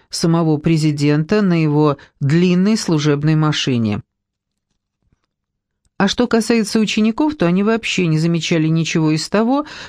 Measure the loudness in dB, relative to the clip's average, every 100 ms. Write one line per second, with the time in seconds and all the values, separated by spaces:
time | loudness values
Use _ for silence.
0 | _ -4 0 2 2 0 0 2 0 0
1 | 0 0 0 0 2 2 2 2 0 0
2 | -8 _ 0 2 2 2 2 0 0 0
3 | 0 0 2 2 0 0 -2 0 0 -4
4 | -8 _ _ _ _ _ _ _ _ _
5 | _ _ _ _ _ _ _ _ _ _
6 | -2 0 0 0 0 0 0 0 0 0
7 | -2 0 -2 0 0 2 0 -2 -4 -2
8 | 0 0 0 -2 -2 0 0 0 0 0
9 | 0 -2 -2 -2 0 -2 -4 -12